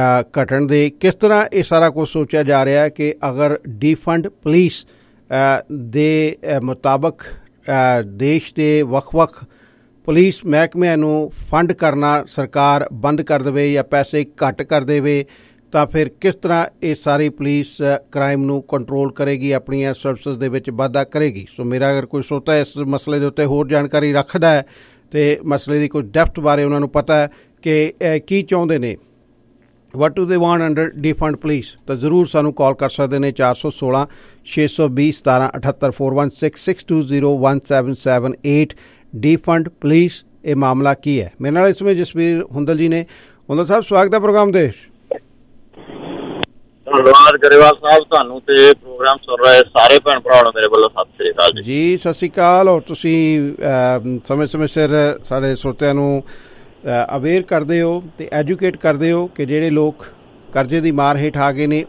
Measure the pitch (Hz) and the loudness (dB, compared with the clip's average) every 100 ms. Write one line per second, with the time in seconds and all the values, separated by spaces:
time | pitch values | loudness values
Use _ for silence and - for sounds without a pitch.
0 | 127 123 117 - 127 135 143 147 147 - | 0 0 -2 -4 -2 -2 0 0 0 0
1 | 185 180 214 208 214 190 170 165 165 147 | -2 0 2 2 0 -2 0 2 2 0
2 | 151 160 147 156 143 139 135 143 151 147 | -4 -4 -2 -2 0 0 2 2 0 -2
3 | 151 151 143 127 147 151 - 107 147 156 | -6 -4 -6 -2 -2 -2 -8 -4 -2 -2
4 | - 165 156 - 151 165 175 - - _ | -2 -4 -4 -8 0 2 2 -2 -14 _
5 | _ _ _ 131 135 135 - 143 117 127 | _ _ _ 0 0 0 -4 -12 -6 -2
6 | 151 156 151 - - 143 123 127 135 135 | 0 0 -2 -4 -6 -4 -4 -4 -2 0
7 | 160 156 - - - _ - 135 127 123 | -2 -6 -14 -20 -20 _ -4 0 0 0
8 | 101 101 139 160 - - 151 151 139 135 | -4 -4 -2 -2 -4 -4 0 0 0 -4
9 | - 165 160 - - _ _ _ _ _ | -2 -2 -2 -4 -20 _ _ _ _ _
10 | - 156 190 - 180 151 165 175 180 160 | 0 2 2 0 -2 0 0 0 0 0
11 | 151 151 151 - - 151 170 165 160 143 | 0 -2 -4 -10 -4 -2 0 0 -2 0
12 | 147 147 - - 131 147 143 143 143 120 | 0 -2 -4 -8 -6 0 2 2 -2 -4
13 | 143 147 151 147 131 139 143 143 131 143 | -2 -2 -2 -2 -2 -2 0 -2 -2 -2
14 | 139 151 147 - 135 - 147 151 131 147 | -2 -4 -6 -4 -4 -4 -2 -2 0 -2
15 | 143 143 139 - _ _ _ 156 147 160 | 0 -2 -4 -14 _ _ _ -2 0 -2
16 | 135 - 190 185 175 170 165 - 160 147 | -4 -2 -4 -2 -2 -2 -2 -6 -6 -4
17 | - 143 151 147 143 147 143 - 143 139 | -2 0 -2 -4 -4 -4 -4 -4 -2 -2
18 | - 147 139 139 139 143 135 139 120 139 | -4 -4 -2 -2 -2 -4 -4 -6 -4 -4
19 | 139 - 139 139 139 135 131 139 139 127 | -4 -4 -4 -4 -2 -4 -4 -4 -4 -4
20 | 139 123 147 123 131 127 - 113 131 135 | -6 -6 -8 -6 -6 -6 -6 -6 -4 -2
21 | 139 151 151 98 95 - 120 127 139 139 | -4 -2 -2 -4 -14 -10 -6 -2 -2 -2
22 | 123 143 131 143 - 151 139 143 139 139 | -4 -8 -6 -6 0 0 -2 -6 -6 -6
23 | - 147 143 143 147 143 139 147 143 151 | -4 -4 -2 -2 -2 -2 0 -2 0 -2
24 | 147 143 135 185 165 147 - - _ _ | 0 0 -2 0 2 2 -2 -14 _ _
25 | _ 151 147 147 156 139 - 147 147 151 | _ -2 0 -2 -2 -4 -2 -2 -2 -4
26 | 107 160 165 - 147 147 143 143 143 147 | -4 -2 -2 -2 0 0 0 -2 -2 -2
27 | 143 151 147 - _ _ 165 156 156 - | 0 0 0 -6 _ _ -2 0 0 -2
28 | 180 156 - 196 196 185 170 156 120 98 | -4 -2 -2 -4 -2 -2 0 -2 -4 -8
29 | _ _ _ _ _ _ _ _ _ 131 | _ _ _ _ _ _ _ _ _ -2
30 | 151 196 180 180 170 175 165 151 160 - | -2 0 -2 0 0 0 0 -2 -4 -4
31 | 151 147 156 143 156 147 - - - 135 | -4 -2 -4 -4 -4 -4 -6 -14 -10 -6
32 | 143 175 170 156 147 131 135 135 135 - | 0 0 2 0 -2 0 0 0 -4 -2
33 | 135 139 139 131 127 123 151 - 131 131 | -2 0 -2 0 0 0 -6 -4 -2 -2
34 | 143 - - - - - 151 - 151 127 | -4 -10 -20 -20 -8 -2 -2 0 -2 0
35 | 147 147 - 127 131 123 131 135 139 - | -2 0 0 2 0 -4 -6 -2 -4 -2
36 | 135 135 143 - 156 - - 185 - 160 | -2 -2 -2 -2 -6 -4 -6 -6 -2 -2
37 | 135 143 143 143 135 139 - 135 127 131 | 0 0 0 2 0 0 0 -2 -2 -4
38 | 135 123 127 127 143 147 151 - - _ | -2 0 -2 -4 -2 0 0 -6 -20 _
39 | _ 110 143 160 - 165 160 - 147 160 | _ -4 0 0 2 0 -2 -4 0 2
40 | 175 - - _ - 139 135 131 139 139 | 2 -2 -18 _ -4 0 0 2 0 0
41 | 147 139 98 - 135 160 190 185 196 180 | -2 -4 -4 -8 -4 2 2 2 0 -2
42 | 170 165 170 165 185 135 147 160 165 165 | -2 -2 -2 -2 -4 -6 -2 0 0 -2
43 | 170 - - _ - 147 170 208 208 196 | -6 -16 -20 _ -6 -4 0 0 2 2
44 | 196 214 208 208 208 190 143 101 - _ | 2 2 2 2 2 2 0 -4 -18 _
45 | _ - - _ _ - - - - - | _ -12 -12 _ _ -20 -20 -20 -20 -18
46 | - - - - - - - _ - 143 | -16 -14 -14 -12 -12 -14 -20 _ -2 2
47 | 131 139 151 147 143 143 151 147 151 156 | 6 8 8 6 6 8 8 6 4 4
48 | 151 156 123 127 123 139 139 139 131 127 | 6 0 0 -4 2 6 8 6 0 -2
49 | 135 135 - 123 127 127 123 127 120 139 | 0 0 -2 2 6 6 6 4 6 6
50 | 143 131 123 127 117 110 107 110 110 98 | 4 0 4 6 6 2 2 4 2 0
51 | - - 90 85 87 110 107 139 170 180 | -6 -4 -4 2 0 0 -4 -2 0 -2
52 | 175 156 175 196 175 180 190 175 - 156 | -4 -4 -6 2 4 4 4 2 -2 -6
53 | 170 165 156 156 143 - 143 131 127 127 | -2 0 2 0 -2 -4 -2 0 0 0
54 | 120 123 - 139 143 156 151 160 151 151 | -4 -8 -4 -4 -2 -4 -4 0 2 2
55 | 147 - - 127 135 131 139 - 143 139 | 0 -2 -6 -4 -2 -4 -6 -2 0 0
56 | 143 139 135 - - - - - 143 120 | 0 -2 -6 -16 -20 -20 -20 -14 -4 -4
57 | 120 139 143 180 180 170 147 170 170 175 | -2 -4 -2 -2 0 -2 0 0 0 -4
58 | 180 - 156 151 147 185 185 - 165 143 | -8 -14 -6 -4 -2 -2 -2 -2 -2 0
59 | 165 170 180 - 135 151 160 151 151 151 | 0 0 -4 -6 -4 -2 0 0 0 -4
60 | - - - - - 135 131 160 160 143 | -16 -20 -20 -20 -6 -4 -2 -2 0 0
61 | 143 143 151 147 139 139 147 151 | 0 0 -2 -2 -2 0 -2 -2